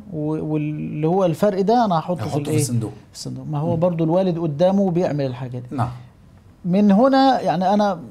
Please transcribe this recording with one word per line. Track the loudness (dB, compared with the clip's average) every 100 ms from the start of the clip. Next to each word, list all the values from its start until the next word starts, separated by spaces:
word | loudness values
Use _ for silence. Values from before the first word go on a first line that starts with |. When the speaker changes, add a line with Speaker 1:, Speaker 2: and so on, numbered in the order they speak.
| -8
Speaker 1:
و-، | -6 -4 -4 -2
واللي | -2 -2 -4 -6 -2 0
هو | 2
الفرق | 2 2 0 2
ده | 2 2
أنا | 2 0
هحطه | -2 -4
في |
Speaker 2:
هحطه | -4 -4
في | -2
Speaker 1:
الإيه؟ | 0
Speaker 2:
الصندوق. | 0 -2 -4
Speaker 1:
في | -8 -18 -16
الصندوق". | -12 -12 -8
ما | -4
هو | -2
Speaker 2:
مم. | 0
Speaker 1:
برضو | 0 0
الوالد | 0 2 0 0
قدامه | -2 0 2 4 2
بيعمل | 0 0 -2 -4
الحاجة | -6 -10 -10
دي. | -8 -4
Speaker 2:
نعم. | -4 -6 -16 -20 -20 -20 -20 -10
Speaker 1:
من | -2 2 4
هنا | 6 6 6 4 4
يعني | 0 0 2
أنا، | 2 0 -2 -10